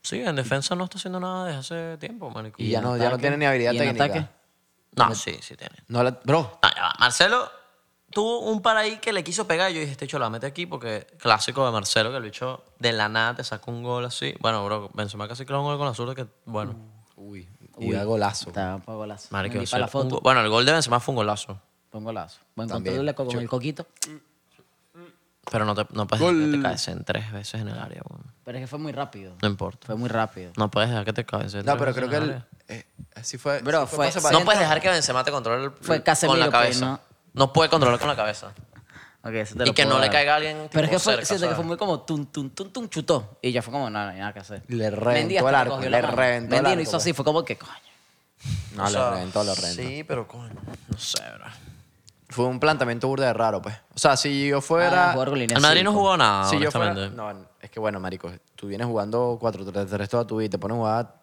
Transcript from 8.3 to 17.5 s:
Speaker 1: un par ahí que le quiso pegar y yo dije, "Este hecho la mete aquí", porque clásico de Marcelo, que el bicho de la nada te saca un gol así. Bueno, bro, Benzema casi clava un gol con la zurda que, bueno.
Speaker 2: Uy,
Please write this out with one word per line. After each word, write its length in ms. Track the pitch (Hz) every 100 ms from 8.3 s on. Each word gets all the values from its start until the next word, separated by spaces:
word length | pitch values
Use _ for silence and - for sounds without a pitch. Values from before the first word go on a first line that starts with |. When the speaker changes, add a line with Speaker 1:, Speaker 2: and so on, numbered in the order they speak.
| 240
Speaker 1:
un 200 | 220 214
par 120 | 226 220
ahí 220 | 214 220
que 160 | 226
le 100 | 202
quiso 220 | 165 175 190
pegar 220 | 165 190
y 60 | 165
yo 40 |
dije, 100 | 147
"Este 140 | 131 139
hecho 120 | 147
la 140 | 117
mete 160 | 113 135
aquí", 180 | 139 175
porque 400 | 147 117 107 - _
clásico 440 | 123 110 - 135
de 80 | 131
Marcelo, 380 | 110 98 113 110
que 80 | 131
el 60 |
bicho 400 | 110 - 127 131 _ _
de 120 | 120
la 160 | 113 107
nada 280 | 110 113 123
te 80 |
saca 260 | 123 107 -
un 140 | 120
gol 200 | 120 123 123
así. 280 | - 139 -
Bueno, 260 | 113 110 101
bro, 240 | 107 101 104
Benzema 320 | 104 104 104
casi 180 | 120 135
clava 160 | 139
un 60 | 143
gol 80 | 143
con 80 | 143
la 60 |
zurda 220 | 117 120 131
que, 100 | 117 _ -
bueno. 300 | 110 104 110 - - _ -
Speaker 2:
Uy, 320 | 101 101 87